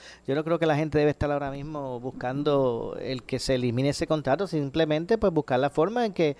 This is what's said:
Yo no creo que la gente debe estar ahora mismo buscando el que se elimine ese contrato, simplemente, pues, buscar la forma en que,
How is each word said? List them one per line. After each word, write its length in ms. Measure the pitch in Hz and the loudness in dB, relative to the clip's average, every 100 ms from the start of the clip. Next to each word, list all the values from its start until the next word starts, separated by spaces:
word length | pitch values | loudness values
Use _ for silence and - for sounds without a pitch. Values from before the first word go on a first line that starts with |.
| - - - | -20 -12 -4
Yo 80 | |
no 80 | 139 | -2
creo 160 | 156 165 | 0 0
que 80 | 160 | 2
la 80 | |
gente 240 | 147 156 147 | 2 2 2
debe 140 | 147 | 2
estar 180 | - 147 | 2 -2
ahora 200 | 143 139 | -2 -4
mismo 480 | 139 147 151 135 123 | -8 -8 -8 -8 -6
buscando 960 | 127 - 127 135 147 139 131 113 110 - | -8 -6 -4 -2 2 4 4 0 -4 -8
el 220 | 104 131 | -6 -8
que 160 | - 127 | -6 -4
se 160 | - | 0
elimine 360 | 127 123 117 139 | 0 2 2 0
ese 180 | 139 170 | 0 0
contrato, 400 | 156 131 151 196 | 0 0 0 0
simplemente, 680 | 156 139 151 160 151 175 226 | -2 -2 0 0 0 0 0
pues, 160 | 208 | 2
buscar 280 | 160 - 127 | 0 0 2
la 100 | 139 | 2
forma 360 | - 170 240 226 | 2 0 0 -2
en 60 | |
que, 240 | 180 156 139 | 0 0 0